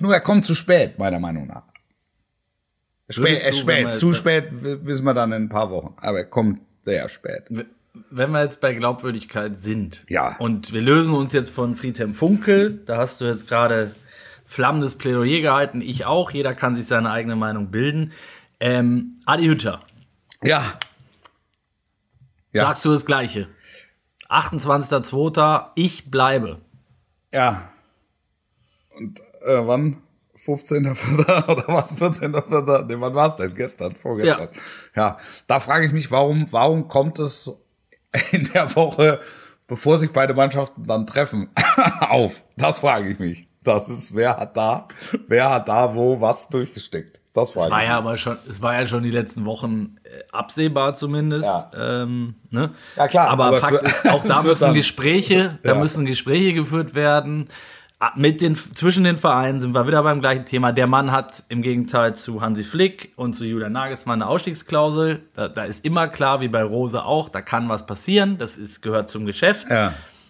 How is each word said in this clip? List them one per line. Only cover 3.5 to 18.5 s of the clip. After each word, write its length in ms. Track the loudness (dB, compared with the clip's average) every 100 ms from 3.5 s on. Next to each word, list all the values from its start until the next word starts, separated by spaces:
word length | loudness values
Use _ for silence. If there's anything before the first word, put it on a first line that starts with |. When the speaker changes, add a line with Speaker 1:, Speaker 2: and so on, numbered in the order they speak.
Speaker 2:
du, 60 | 0
Speaker 1:
spät, 200 | 2 2
Speaker 2:
wenn 80 | 2
wir 60 |
Speaker 1:
zu 140 | 2 2
Speaker 2:
jetzt 80 | 2
Speaker 1:
spät, 260 | 2 0 0
w-, 280 | -8 -8 -6
wissen 220 | -6 0 2
wir 80 |
dann 180 | 2 0
in 120 | -2
ein 40 | -2
paar 220 | -2 -2
Wochen. 240 | -4 -8 -8
Aber 220 | -4 -4
er 80 | -2
kommt 340 | 0 0 0 -8 _
sehr 260 | -4 -4 -4
spät. 360 | -10 -12 -12 -12
Speaker 2:
W-, 160 | -12 -12 _ _ -20 -12
wenn 220 | -4 -2
wir 100 | 0
jetzt 180 | -2 -2
bei 140 | -2
Glaubwürdigkeit 880 | 0 -2 -2 -6 -8 -8 -6 -6 -6
sind 420 | -6 -4 -6 -10 -6
Speaker 1:
Ja. 280 | -2 -2 -2
Speaker 2:
und 360 | -4 -4 -4
wir 80 | -2
lösen 320 | 4 4 4
uns 180 | 0 0
jetzt 180 | -2 -2
von 240 | -4 -4
Friedhelm 380 | -4 -6 -4 -6
Funkel, 720 | 0 2 2 4 4 2 -2
da 140 | -6 -4
hast 240 | -4 -4
du 20 |
jetzt 240 | -4 -4 -2
gerade 440 | 2 4 2 -2 -8 -20 -20 -20 -20
flammendes 520 | -12 -2 0 0 -2 -4
Plädoyer 440 | -2 0 0 0
gehalten, 400 | 2 2 0 -4
ich 240 | -8 -6
auch, 260 | -2 -2 -2
jeder 200 | -4 -4
kann 240 | -2 -2 -2
sich 100 | -2
seine 240 | 0 0
eigene 240 | -2 -4
Meinung 360 | -4 -4 -4 -6
bilden. 420 | -2 -2 -2 -4 -8 -20 -20 _